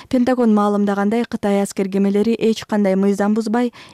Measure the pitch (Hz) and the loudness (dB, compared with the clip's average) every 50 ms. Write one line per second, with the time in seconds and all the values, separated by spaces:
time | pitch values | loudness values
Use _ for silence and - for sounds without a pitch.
0 | - - 262 254 247 262 254 247 240 226 214 208 202 208 208 202 202 202 196 202 | -8 -2 0 0 2 2 2 2 2 2 4 2 2 2 0 0 0 0 0 0
1 | 202 208 226 240 233 - - - - 202 202 196 202 - - - 196 190 190 196 | 0 0 0 -2 -4 -4 -6 -4 -2 -2 0 0 -2 -2 -4 -6 -4 -2 0 0
2 | 196 196 196 202 208 226 233 - - 226 214 - - - 220 208 202 190 190 190 | 0 2 2 0 0 0 0 0 0 0 -2 -2 -4 -4 -2 0 0 2 2 2
3 | 196 202 196 202 202 208 214 226 220 220 214 240 247 240 - - - - | 2 0 0 0 0 0 0 -2 -2 -2 -2 -2 -2 -4 -6 -10 -20 -20